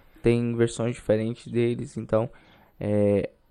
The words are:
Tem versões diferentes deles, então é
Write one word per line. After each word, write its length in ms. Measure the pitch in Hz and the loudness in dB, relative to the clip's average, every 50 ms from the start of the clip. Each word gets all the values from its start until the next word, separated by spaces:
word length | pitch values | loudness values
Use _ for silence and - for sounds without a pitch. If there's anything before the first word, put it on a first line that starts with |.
| - - _ - | -20 -20 _ -2
Tem 320 | - 117 120 120 120 117 117 | 0 2 2 2 0 -2 0
versões 400 | 117 117 117 - - 113 120 127 | 2 0 0 0 -2 -4 -4 -4
diferentes 500 | - - - 110 107 110 113 117 - - | -4 0 0 0 2 0 -2 -6 -8 -12
deles, 500 | 120 113 120 120 120 120 120 120 139 - | -6 -2 0 0 0 -2 -4 -8 -10 -10
então 320 | 113 110 - 107 107 117 - - - - - - - - _ _ - | -12 -4 -2 0 0 0 -2 -8 -16 -20 -20 -20 -20 -20 _ _ -8
é 500 | - 104 104 104 104 101 101 98 - - - _ _ _ | -4 0 2 2 4 4 2 2 0 -4 -10 _ _ _